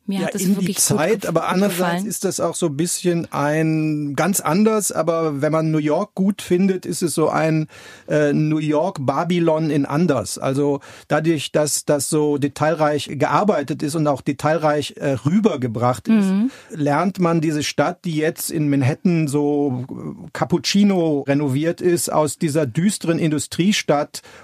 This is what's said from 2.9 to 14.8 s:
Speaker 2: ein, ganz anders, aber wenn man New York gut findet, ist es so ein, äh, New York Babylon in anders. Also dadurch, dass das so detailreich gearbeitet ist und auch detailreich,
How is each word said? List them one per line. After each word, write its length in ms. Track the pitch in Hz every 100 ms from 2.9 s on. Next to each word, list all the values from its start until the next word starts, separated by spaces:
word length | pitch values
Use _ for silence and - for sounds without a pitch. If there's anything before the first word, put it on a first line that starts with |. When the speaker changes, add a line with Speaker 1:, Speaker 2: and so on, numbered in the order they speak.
| - 180 170 160
Speaker 2:
ein, 840 | 143 143 156 160 160 156 151 147 139
ganz 240 | 160 196
anders, 500 | - 170 220 220 -
aber 500 | - 160 165 160 143
wenn 120 | 151
man 180 | 160 160
New 80 | 156
York 380 | 151 151 202 -
gut 260 | 190 202
findet, 440 | - 180 196 185 -
ist 160 | 170
es 120 | 175
so 140 | - 156
ein, 400 | - 160 160 156 - - - -
äh, 240 | 151 147
New 260 | 147 151 156
York 380 | 151 147 175 190 127
Babylon 640 | 139 170 175 165 156 160
in 160 | 147 139
anders. 520 | 143 175 131 98 -
Also 420 | 139 135 143 139 - - -
dadurch, 460 | 151 160 160 -
dass 320 | - 151 -
das 260 | - 147 139
so 260 | 156 151 147
detailreich 760 | 139 - 151 160 151 151 -
gearbeitet 680 | 139 - 147 202 165 139 147
ist 100 | 147
und 140 | 160 147
auch 140 | 135
detailreich, 720 | - 135 151 165 151 147